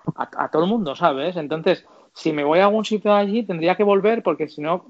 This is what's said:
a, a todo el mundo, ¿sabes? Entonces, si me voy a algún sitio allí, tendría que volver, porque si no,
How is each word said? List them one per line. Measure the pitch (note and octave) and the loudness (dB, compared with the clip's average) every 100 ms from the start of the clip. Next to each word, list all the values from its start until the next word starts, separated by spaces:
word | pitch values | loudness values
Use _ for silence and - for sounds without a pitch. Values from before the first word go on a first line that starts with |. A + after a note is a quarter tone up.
| - - | -8 -6
a, | - - | -6 -6
a | - | -2
todo | D3+ F3+ | 0 0
el | |
mundo, | A#3 D#3 C3 | 0 -2 0
¿sabes? | E3+ C3+ E3 F3 | 0 0 -2 -4
Entonces, | C#3+ D#3+ F#3 D#3+ - - _ | -6 -2 0 -2 -4 -20 _
si | - D#3+ | -6 -4
me | D3 | 0
voy | C#3+ E3+ | 2 4
a | G3+ | 4
algún | A3 | 2
sitio | G3+ G#3+ G#3 | -2 -2 2
allí, | G3+ G3+ A3+ | 2 2 -2
tendría | G3 E3+ E3 F3+ | -4 -2 0 2
que | |
volver, | G3+ G3 G#3 A3+ | 2 2 2 0
porque | F3+ D#3 D3+ | -2 -4 -6
si | - | -6
no, | D3+ F3+ - | -4 -4 -6